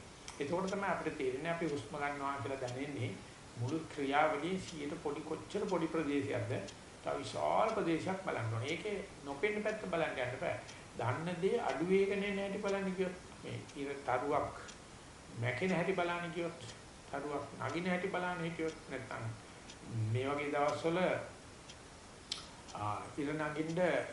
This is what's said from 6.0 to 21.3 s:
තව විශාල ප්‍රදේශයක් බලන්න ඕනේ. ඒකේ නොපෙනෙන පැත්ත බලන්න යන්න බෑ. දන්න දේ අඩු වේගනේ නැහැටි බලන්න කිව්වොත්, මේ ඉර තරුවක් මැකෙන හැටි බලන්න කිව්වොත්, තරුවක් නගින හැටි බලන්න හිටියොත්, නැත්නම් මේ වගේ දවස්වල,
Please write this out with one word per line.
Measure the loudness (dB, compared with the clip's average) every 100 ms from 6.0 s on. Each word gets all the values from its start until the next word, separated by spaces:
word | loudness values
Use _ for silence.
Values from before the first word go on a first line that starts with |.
| 2 2 2 0 0 0 -2 -10 -14 -6
තව | -2 -2
විශාල | -2 2 4 6 6
ප්‍රදේශයක් | 4 4 4 2 0
බලන්න | 0 0 0
ඕනේ. | 0 0
ඒකේ | -2 -2 -4 -4 -8
නොපෙනෙන | -6 0 2 2
පැත්ත | 0 0 0
බලන්න | 2 2 2
යන්න | 0 0
බෑ. | 0 -2 -6 -12 -10
දන්න | -2 2 2 0 2
දේ | 4 4
අඩු | 2 2 6
වේගනේ | 6 6 4 2
නැහැටි | 0 0 0
බලන්න | 0 2 2 2
කිව්වොත්, | 0 -2 -10 -12
මේ | -8 -8 -6
ඉර | -6 -4 -2
තරුවක් | 2 2 4 2 2 -4 -10 -12 -14 -16 -16 -16 -10 -2
මැකෙන | 0 2 4
හැටි | 4 4
බලන්න | 2 2 2 -2
කිව්වොත්, | -2 -2 -4 -12 -12 -14 -16 -8
තරුවක් | -4 -2 -2 -4 -4
නගින | -2 0 2
හැටි | 2 2
බලන්න | 0 0 0
හිටියොත්, | -2 -2 -2 -4 -6
නැත්නම් | -6 -6 -6 -6 -8 -12 -16 -14 -14 -6 -2 2
මේ | 2 2
වගේ | 2 2
දවස්වල, | 4 4 4 4 6 4 4 -2